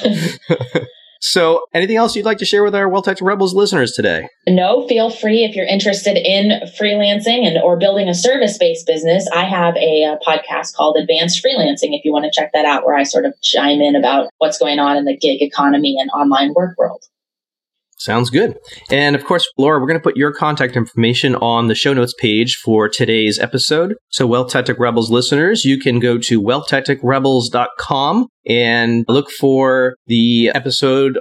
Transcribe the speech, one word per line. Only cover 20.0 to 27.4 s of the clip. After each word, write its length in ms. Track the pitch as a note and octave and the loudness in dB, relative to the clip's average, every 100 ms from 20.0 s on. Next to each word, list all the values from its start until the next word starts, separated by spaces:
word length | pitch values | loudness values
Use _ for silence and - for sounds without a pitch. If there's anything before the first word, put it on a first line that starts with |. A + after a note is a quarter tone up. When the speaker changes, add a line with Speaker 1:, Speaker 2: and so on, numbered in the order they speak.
Speaker 1:
put 160 | D#3+ C3 | -2 0
your 160 | D3 | -2
contact 400 | C#3+ D3+ D3 B2+ | 0 -2 0 -2
information 640 | B2 A2 - A2+ A#2+ C#3 B2 | -2 -2 0 0 2 0 0
on 320 | A#2 A#2 A#2 | 0 2 0
the 80 | G#2+ | 0
show 160 | C#3+ | 0
notes 200 | C3+ A#2+ - | 0 0 -2
page 380 | A#2 G#2+ A#2+ - | 0 2 0 -2
for 320 | - A2 G#2+ | 0 2 2
today's 500 | - A#2 A2+ G#2+ G#2 | 0 0 2 0 0
episode. 560 | - B2+ - D3+ F3+ A3 _ | -2 -2 0 0 0 -6 _
So 180 | - B2+ | -2 0
Wealth 240 | B2 B2+ | 0 0
Tactic 260 | D#3+ E3+ B2+ | -2 -2 -2
Rebels 280 | B2 A2+ A2+ | 0 0 0
listeners, 560 | A#2+ B2+ C#3+ E3+ A3+ | 0 2 2 2 2
you 140 | C#3 C3+ | 0 0
can 220 | C3+ A#2+ | 0 0
go 180 | B2 A2+ | 0 -2
to 220 | - A2+ | 0 0
wealth 260 | G#2 C3+ D3 | 2 -2 0
tactic 320 | C#3 C3+ C3+ | -2 0 -2
rebels 440 | D#3 C3+ C3+ C3 | 0 0 2 2